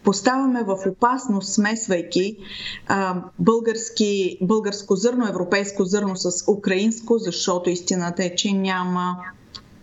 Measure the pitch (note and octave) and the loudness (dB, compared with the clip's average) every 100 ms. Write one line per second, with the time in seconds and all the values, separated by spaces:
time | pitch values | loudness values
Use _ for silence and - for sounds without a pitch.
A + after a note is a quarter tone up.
0 | G3+ G3 B3+ C4 C4+ A#3+ G3 F#3+ F#3+ F#3+ | 0 2 2 2 2 0 0 -2 -2 2
1 | A#3+ B3+ - G3 F#3+ - G#3 A3+ - F3 | 2 2 0 -2 0 0 2 0 0 -2
2 | E3+ F3+ G3+ A3 - - - - - G3 | 0 0 0 -4 -14 -12 -12 -12 -4 -2
3 | F#3+ F3+ - - F3 A#3 A3+ A3 - - | 0 -4 -8 0 4 4 2 -2 -6 0
4 | G#3 G3 F#3 - F#3 A3 G3+ G3+ - F#3+ | 2 2 0 0 0 2 0 -6 -2 2
5 | A#3 B3 G#3+ F3+ F3+ G3+ G3 - F3+ G#3 | 2 2 0 -2 0 0 0 -2 0 2
6 | G3+ F#3 F#3 F3+ - G3+ G3 F#3+ A3 A3+ | 0 -2 -2 -2 0 2 2 2 2 0
7 | - A#3 F3+ - - F3+ F3+ F3 - F#3 | 0 0 2 -4 -2 0 0 -2 0 0
8 | F3 F3 F3+ F3+ G#3 G3 F#3+ F#3 F#3 F3+ | 0 -2 -4 -2 0 0 0 -2 -2 0
9 | F3+ F3+ - - - - - - | -2 -4 -10 -18 -20 -20 -20 -20